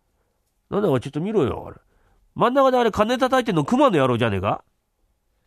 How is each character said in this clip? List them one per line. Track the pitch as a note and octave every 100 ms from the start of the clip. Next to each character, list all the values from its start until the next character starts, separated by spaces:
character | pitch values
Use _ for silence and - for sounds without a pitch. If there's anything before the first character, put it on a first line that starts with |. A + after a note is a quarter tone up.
| _ _ _ _ _ _ -
な | G3
ん |
だ | G#3
お | C3
い、 |
ち | C#3
ょ |
っ |
と | D3+
見 | F#3
ろ | A3
よ、 | B2+ - F2+
あ |
れ。 | - _ _ _ _ _ -
真 | G#3+
ん | C4+
中 | C4
で | B3+
あ |
れ、 | A#3
鐘 | G3 G#3+ B3
叩 | B3+ C4
い | A#3
て |
ん | E3
の |
熊 | C#3+ B3 C#4+
の | E3
野 | C3+
郎 | A#2
じ | A#2
ゃ |
ね | G2
え |
か？ | G2 D3+ _ _ _ _ _ _ _ _